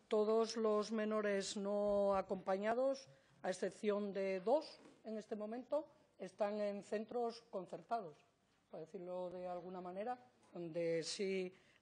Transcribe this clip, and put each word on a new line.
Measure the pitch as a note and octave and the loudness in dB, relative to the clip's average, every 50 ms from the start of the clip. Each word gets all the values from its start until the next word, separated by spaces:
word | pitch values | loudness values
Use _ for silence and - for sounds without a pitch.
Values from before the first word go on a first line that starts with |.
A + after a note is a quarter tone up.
| _ | _
Todos | - A3+ G#3+ G#3+ G#3+ A3 A3+ A3+ G#3+ - | 0 2 4 4 6 6 4 4 2 2
los | A#3+ A3 G#3+ G#3+ G#3 G#3 G#3 | 2 4 4 4 4 2 2
menores | A3+ A3 G#3+ G#3+ A3 G#3+ G#3 G#3 G3+ G3 F#3+ G3 - | 0 0 2 2 2 2 2 2 2 2 0 -2 -2
no | G#3+ G3 G3 G#3 G3+ G#3 G#3 G3+ G3+ G3+ G3 G3 | -2 0 0 2 2 4 4 4 6 6 6 4
acompañados, | F#3+ F#3+ - G3+ F#3 F3 G3 F#3+ G3 G3+ A3 A#3 A#3+ C4 C4+ C4+ C4 - - - - _ _ _ - - | 4 2 0 -2 -2 0 0 0 2 2 2 2 4 2 2 0 -2 -6 -16 -20 -20 _ _ _ -6 -4
a | F#3 | -4
excepción | F#3 - - F#3 - - - G#3 G3+ G#3 G#3 G3+ F#3+ | -2 0 -2 -4 -2 -2 0 0 2 2 0 -2 -2
de | G3+ G3 F#3+ F#3+ F#3+ | -2 0 0 0 0
dos | F3+ A3 C4 D#4+ D#4 - - - - - - - - | 2 4 2 2 2 -2 -12 -18 -20 -20 -20 -14 -10
en | A3+ A3 | -8 -8
este | A3 G3+ - A3+ | -8 -6 -8 -8
momento, | G#3 G#3 G#3+ A3+ B3 B3 - D4 D4 E4 - - _ _ _ _ | -6 -6 -6 -8 -8 -6 -2 -2 -2 -2 -4 -14 _ _ _ _
están | - F#3+ F3+ - - G#3+ G3+ G#3 G#3 | -12 -12 -8 -2 0 0 0 0 0
en | G#3 G3+ G3+ G3+ - | 0 -2 -2 -4 -4
centros | - A3+ G#3 A3 - A3 B3 A#3+ A#3 - - - _ | -4 -4 -4 -2 -2 -2 -2 -2 -2 -4 -6 -12 _
concertados, | - G3 F3 E3+ - E3+ F3 - A#3 A#3 G3 D#3 D3 - _ _ _ _ _ _ _ _ _ _ | -8 -8 -8 -8 -10 -10 -6 -2 -2 -2 -4 -6 -12 -16 _ _ _ _ _ _ _ _ _ _
por | - E3+ | -12 -12
decirlo | D#3+ - - F#3 F3 F3+ F3+ F3+ F3+ F3+ | -12 -10 -10 -10 -8 -6 -6 -6 -6 -6
de | F3+ F3+ F3+ | -6 -8 -8
alguna | F3+ F3+ F3 E3+ F#3 F#3 F3+ | -6 -8 -8 -8 -8 -8 -8
manera, | F3+ F3+ F3+ F#3+ G#3+ B3 B3 B3 - - _ _ _ - - | -8 -8 -6 -4 -4 -4 -6 -8 -10 -20 _ _ _ -14 -10
donde | F3 F3 E3+ D#3 E3+ E3+ E3 E3 E3 D#3 | -8 -6 -4 -2 0 2 2 2 2 0
sí | - - - G#3 F#3+ F#3+ F#3+ F#3 F3+ - - - - - _ | -2 -2 -2 0 0 0 0 -2 -4 -6 -12 -20 -20 -20 _